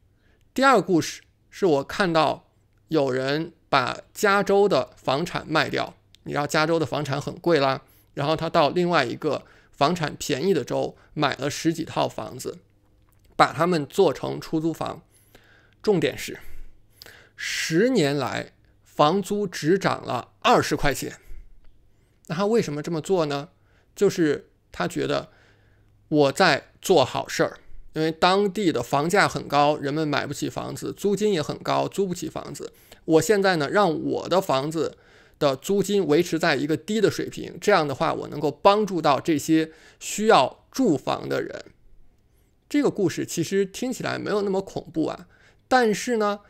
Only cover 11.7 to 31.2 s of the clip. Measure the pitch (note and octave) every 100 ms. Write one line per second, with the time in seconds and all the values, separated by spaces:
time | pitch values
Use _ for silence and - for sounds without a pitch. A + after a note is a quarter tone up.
11.7 | D#3+ - D#3 C3 - G#2+ B2+ - F3+ _
12.7 | _ _ _ _ _ _ - C3+ A#2 F3
13.7 | E3 C#3 - E3+ B2+ C3 C#3 - D#3+ E3
14.7 | D#3 - - _ _ _ _ _ _ _
15.7 | _ G#3+ F3+ C#3+ - - - - - -
16.7 | - _ - - - _ - - - -
17.7 | D#3+ B3 A#3 C#3 C#3+ A#2 A#2+ - _ _
18.7 | _ _ - D3+ G3 F#3+ G#3 F#3+ - D3
19.7 | F#3+ E3+ - - B2 - _ A#3 A#3 -
20.7 | C#3+ D3 C3 - - - - - - -
21.7 | - _ _ _ _ - E3+ G#3 A3+ D#3+
22.7 | D3 E3+ E3 D#3+ F#3 D3+ C#3+ D3 _ _
23.7 | _ _ - G3 F#3 D#3 B2+ - _ _
24.7 | - F3 D3 C3+ C#3+ D3 _ _ _ _
25.7 | _ _ _ - D3+ C#3 - F3+ - -
26.7 | _ - D#3+ B2+ - - - D3 - -
27.7 | - - D#3 D#3+ D#3+ F3+ G3 G#3 G#3+ F3
28.7 | B2 - C#3+ E3 G3 D3+ C#3 - C#3+ D3
29.7 | D3+ C#3 D#3 D3+ C3+ - C#3+ C#3 B2+ B2
30.7 | C#3 - - G3+ G3